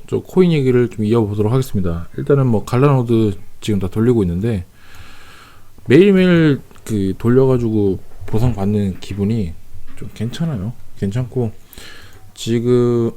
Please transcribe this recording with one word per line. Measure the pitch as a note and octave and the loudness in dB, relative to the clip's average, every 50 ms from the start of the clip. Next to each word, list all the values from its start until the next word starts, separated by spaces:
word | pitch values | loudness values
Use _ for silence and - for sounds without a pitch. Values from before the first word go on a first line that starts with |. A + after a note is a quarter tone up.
| - - | -10 -6
저 | - - | -6 -6
코인 | - - - F#3 F#3 F3 | -6 -2 2 2 4 4
얘기를 | E3 D3+ C3+ B2+ B2 B2 B2 A#2 | 4 2 2 2 4 4 2 2
좀 | - A2 G#2+ | 0 -2 0
이어보도록 | G#2 A2+ A#2 A2+ G2 G2+ G2+ G#2 G#2 | 2 2 2 2 0 -2 -2 0 0
하겠습니다. | A#2+ C3 C3 - - G2+ F#2 F2+ E2+ E2+ E2+ - - - | 2 0 0 0 -2 -2 0 0 -2 -4 -6 -8 -8 -10
일단은 | C#3 C#3 D3 C#3 C3+ B2+ | 0 0 2 2 4 2
뭐 | A2+ G2+ G2 | 2 0 0
갈라노드 | - - B2 C3+ D3 C#3 C3 B2 A#2 A#2 A2+ A2+ G#2+ G2+ - - - - - | 0 0 2 4 4 4 2 2 2 2 2 2 2 0 -4 -8 -12 -14 -10
지금 | - - G#2+ G2 | -4 -2 -2 -2
다 | F#2 F#2 | -2 -2
돌리고 | - A2 A2+ B2 B2 A2+ G2+ | -2 0 2 2 2 2 2
있는데 | F2 E2+ F2 G2+ A#2+ A2+ F#2+ F2+ - - - - - - - - - - - - - - - - - - - - - - - - | 0 0 -2 -2 -2 -2 -4 -6 -8 -16 -20 -20 -20 -18 -18 -16 -16 -16 -18 -18 -20 -20 -20 -20 -20 -20 -20 -20 -20 -20 -16 0
매일매일 | - A#2+ D#3 F#3+ G#3 G3 F#3 F#3 F#3 F3 E3 D#3+ D#3 C#3 B2 - - - - - | 4 6 6 8 8 6 6 6 4 4 4 4 4 2 0 -2 -12 -20 -18 -10
그 | - A2+ G#2 G2 F#2+ F#2+ - | -4 -2 -2 0 -2 -2 0
돌려가지고 | - A2+ A#2+ C3 C3+ C3 B2+ B2 A#2+ A2+ A2 G#2+ G2+ G2 F#2 - - - - - - | 0 2 4 4 4 4 4 2 0 0 0 2 2 2 0 -2 -6 -10 -12 -10 -6
보상받는 | - - A2 A2 B2+ A#2 G2+ G2 G2 G#2 G#2 G2+ G2 F2+ - | -2 0 2 2 2 2 0 0 0 0 0 0 -2 -4 -6
기분이 | - - G2+ G2+ G2+ G2+ A2+ A#2 G2+ E2 D#2 - - - - - - - - | -8 -8 -4 -2 -2 0 0 -2 -4 -4 -6 -10 -12 -10 -8 -6 -6 -6 -6
좀 | - - G2+ - | -6 -8 -10 -8
괜찮아요. | - G#2+ A#2+ - - E3+ E3 D3+ G#2 F2+ A2 B2 - - - - - | -8 -8 -8 -4 -4 -4 -4 -4 -6 -6 -8 -8 -8 -10 -12 -8 -4
괜찮고 | - G2 G2 B2 - - - B2+ A#2+ A2 - - - - - - - - - - - - - - - - - | -4 -4 -2 -4 -6 -4 -4 -4 -4 -4 -6 -10 -16 -18 -20 -18 -18 -18 -18 -18 -18 -18 -20 -20 -20 -20 -18
지금 | - - A2+ A2+ A#2+ A#2 B2 B2 B2 B2 A#2+ A#2+ A#2+ A#2 A2+ - | -12 -6 -2 -2 0 2 2 2 4 4 2 2 0 0 -2 -2